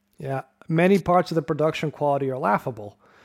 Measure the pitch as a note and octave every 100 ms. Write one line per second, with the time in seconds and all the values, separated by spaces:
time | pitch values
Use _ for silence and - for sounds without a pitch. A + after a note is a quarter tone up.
0 | _ - C#3+ C3+ - _ - D#3+ F3+ G3
1 | E3+ F3+ F3 E3 D#3 D3 D#3 - D#3 -
2 | D3 C#3 C3+ B2+ F3 G3+ C#3+ A2+ G#2 -
3 | _ _